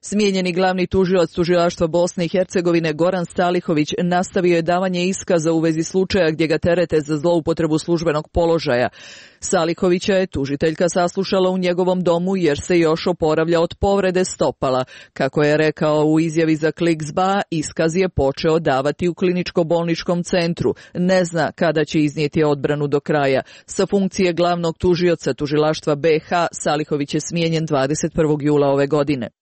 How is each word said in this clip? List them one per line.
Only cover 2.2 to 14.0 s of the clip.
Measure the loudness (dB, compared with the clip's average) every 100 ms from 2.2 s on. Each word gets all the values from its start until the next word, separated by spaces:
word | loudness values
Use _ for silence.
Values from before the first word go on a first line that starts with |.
i | -2
Hercegovine | 0 0 0 0 0 0
Goran | 0 0 0
Stalihović | -4 -2 0 0 0 -2 0 -2
nastavio | 0 0 0 0 2 2
je |
davanje | 2 0 0 -2
iskaza | -2 -4 0 0 2
u | 2
vezi | 2 0
slučaja | -2 -2 0 2 2
gdje | 2 0
ga | 0
terete | 2 0 2 0
za | 0 -2
zloupotrebu | 2 0 0 -2 0 -2
službenog | 0 0 0 -2 -2
položaja. | -2 2 2 0 0 0 -4 -20 -20 -20 _
Stalihovića | -2 0 0 0 0 0 0
je | 0 0
tužiteljka | -4 -4 -2 -2 0 -2
saslušala | 0 -2 -2 -2 0 0
u | 0
njegovom | -2 0 0 0
domu | 0 0 0 0
jer | 0 0
se | 0 2
još | 2 0 -2
oporavlja | -2 0 0 2 2
od | 0 -2
povrede | 0 2